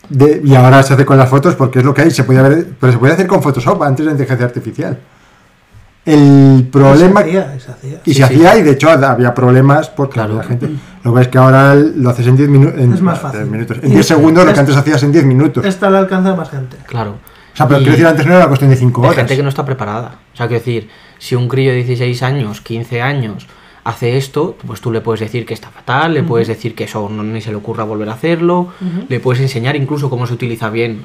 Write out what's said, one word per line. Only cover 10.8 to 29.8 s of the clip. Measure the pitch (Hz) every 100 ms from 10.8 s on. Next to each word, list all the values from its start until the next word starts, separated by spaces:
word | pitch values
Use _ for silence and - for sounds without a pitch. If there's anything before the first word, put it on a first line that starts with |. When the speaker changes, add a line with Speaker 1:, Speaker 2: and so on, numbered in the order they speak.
| - -
Speaker 1:
Lo | 117
que | 120
es | 123
que | 131
ahora | 131 131 139 143
lo | 156 156 123
haces | 120 123
en | 127
diez | 143
minu-, | 139 151 135
en | 123
Speaker 2:
Es | 170
más | 180 165
Speaker 1:
diez | 147
Speaker 2:
fácil. | 110 -
Speaker 1:
minutos, | 110 113 -
en | 131
Speaker 2:
Y |
Speaker 1:
diez | - -
segundos | 160 156 165
lo | 185
que |
Speaker 2:
es-, | 143
Speaker 1:
antes | 139 139
hacías | 143 147
en | 143
diez | 160
minutos. | 139 127 156 131 127
Speaker 2:
está | 190 196
al | 190
alcance | 190 185 190
de | 185
más | 147
gente. | 139 127 - -
Speaker 3:
Claro. | 120 104 107 - - _
Speaker 1:
O | -
sea, | 135
pero | 139
Speaker 3:
Y |
Speaker 1:
quiero | 131
decir, | - 165
antes | 156 139
no |
era | 180
una | 165
cuestión | 135 139
de | 127
cinco | 123 123
Speaker 3:
hay | 127
Speaker 1:
horas. | 160
Speaker 3:
gente | 120 135
que |
no | 139
está | 135
preparada. | 139 127 104 110 117 - _
O | -
sea, | 117
quiero | 117
decir, | 123 117 104 - _ _
si | - 123
un | 123
crío | 131 131
de | 123
dieciséis | 120 120 123 123
años, | 127 143 107 -
quince | - 113 113 120
años | 127 139 110 95 - _ _ _
hace | 101 101 120 131
esto, | 135 - 170 - -
pues | 107
tú | 127
le | 113
puedes | 113 107
decir | 107 120 110
que |
está | 110 -
fatal, | - - 131 165
le | 151
Speaker 2:
Ujú. | -
Speaker 3:
puedes | 117 110
decir | 110 117
que | -
eso | 107 110 101
no, | 107
ni | 107 113
se | 110
le | 104
ocurra | 104 113
volver | 107 110 107
a |
hacerlo, | 117 165 165 170 175 180 -
Speaker 2:
Ujú. | 185 175 254
Speaker 3:
le | 120
puedes | 127 123
enseñar | 135 117 123
incluso | 147